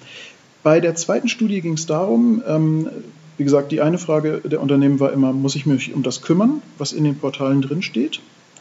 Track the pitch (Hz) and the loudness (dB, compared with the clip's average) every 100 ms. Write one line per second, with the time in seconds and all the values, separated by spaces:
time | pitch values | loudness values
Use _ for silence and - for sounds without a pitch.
0 | - - - - _ _ 156 165 165 165 | -20 -20 -20 -20 _ _ 2 4 2 -2
1 | - 220 233 - 214 196 170 156 160 156 | -2 -2 -2 -2 -2 -2 -2 -4 -2 -2
2 | 190 233 240 214 - 156 156 156 160 - | 2 4 4 2 0 0 2 0 -2 -8
3 | - - - - 143 143 139 151 151 170 | -16 -20 -14 -4 2 2 2 0 0 0
4 | - 156 151 - - 156 139 139 139 135 | 0 -2 0 -4 -4 -2 2 4 4 4
5 | 135 139 131 135 135 143 151 131 - 139 | 2 2 0 0 -2 -2 0 -2 -2 -4
6 | 127 - - 170 233 302 - - 147 160 | -4 -4 0 2 2 0 -6 -10 -6 -2
7 | 151 143 139 - 135 139 139 160 - - | -2 0 -6 -4 0 0 0 -4 -4 -4
8 | - - - _ _ _ | -4 -6 -16 _ _ _